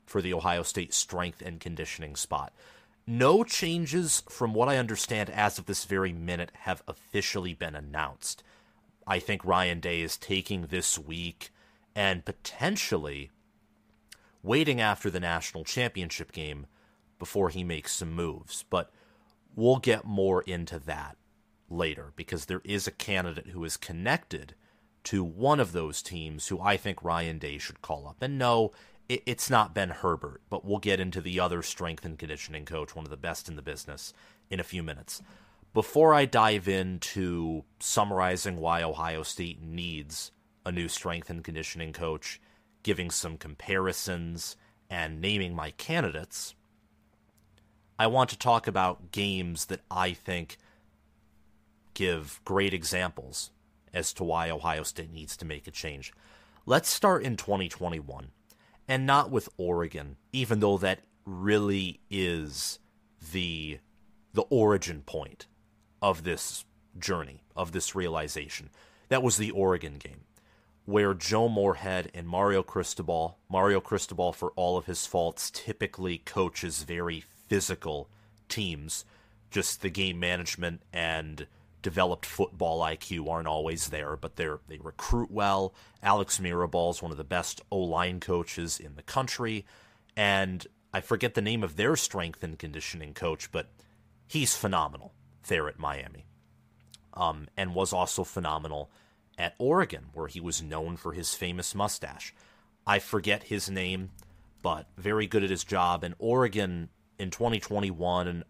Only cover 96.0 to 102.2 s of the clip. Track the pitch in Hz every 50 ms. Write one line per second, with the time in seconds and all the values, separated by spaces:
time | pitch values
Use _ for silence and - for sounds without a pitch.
96 | 65 - - - - - _ _ _ _ _ _ _ _ _ _ _ - - -
97 | _ _ - 92 90 82 78 76 76 - - - 95 90 87 92 95 90 101 90
98 | 90 - - - 90 - - 95 87 78 78 78 76 78 76 73 71 - _ _
99 | _ _ _ _ _ _ _ - 87 85 - - 117 135 165 190 180 - - 69
100 | 67 69 - 78 80 71 - 87 82 87 80 - 82 73 78 80 80 85 87 80
101 | - 85 78 87 82 - - - 92 87 87 90 85 - - 98 101 104 - -
102 | - 76 - -